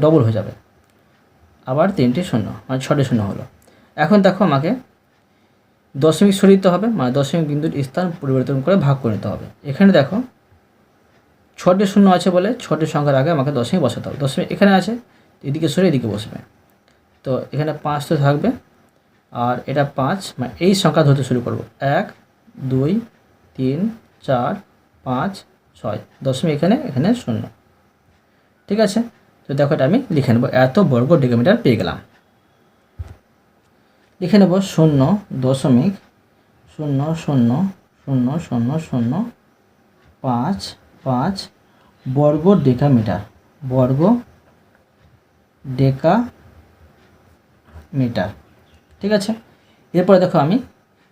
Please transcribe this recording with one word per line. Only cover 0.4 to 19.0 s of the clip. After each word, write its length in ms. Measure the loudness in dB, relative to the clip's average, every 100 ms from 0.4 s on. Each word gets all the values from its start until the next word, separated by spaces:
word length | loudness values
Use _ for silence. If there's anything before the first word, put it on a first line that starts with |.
| -6 -12 _ _ _ _ _ _ _ _ _ _ -4
আবার 220 | 0 0 2
তিনটি 240 | 0 0 -2
শূন্য, 160 | -4 -4 -10 -8
মানে, 120 | -6
ছটি 200 | -2 0 0
শূন্য 140 | 0 -2
হলো। 140 | -8 -14 _ _ _ _ -4
এখন 220 | 2 4 4
দেখো, 140 | 2 0
আমাকে 220 | 0 -2 -4 -8 _ _ _ _ _ _ _ _ _ _
দশমিক 400 | 0 0 4 2 6
সরিয়ে 180 | 6 6
দিতে 100 | 4
হবে, 120 | 0 0 -2
মানে, 120 | 0 0
দশমিক 260 | -2 -2 -2
বিন্দুর 220 | -2 -4 -4 -6
স্থান 200 | -4 -4 -4
পরিবর্তন 360 | -2 -2 0 -2
করে 120 | 2 2 2
ভাগ 100 | 0
করে 100 | -2 -4
নিতে 120 | -6
হবে। 140 | -8 -12 -14 -8
এখানে 200 | 4 6 6
দেখো, 180 | 2 -2 -6 _ _ _ _ _ _ _ _ _ _ _ _ -2
ছটি 260 | 0 2 2
শূন্য 140 | 4 6 4
আছে 120 | 2 0
বলে 120 | 0 -4
ছটি 220 | -4 -4 -2
সংখ্যার 240 | -2 0 2
আগে 100 | 2 0
আমাকে 140 | -2 -2
দশমিক 220 | -2 0
বসাতে 220 | 0 -2 -8
হবে। 100 | -6
দশমিক 220 | -4 -4 -6
এখানে 180 | 0 2 2
আছে, 140 | 0 -6 -12 _ _ _
এদিকে 240 | -8 -4 -2
সরে 140 | 0 2
এদিকে 180 | 0 -2
বসবে, 240 | -6 -10 -16 -20 _ _ _ _ _ _ _
তো 60 | -6 -6 -4
এখানে 180 | -6 -4 -6
পাঁচ 160 | -6 -6 -2
তো 60 | 0
থাকবে, 240 | 2 2 -2 -4 -12 _ _ _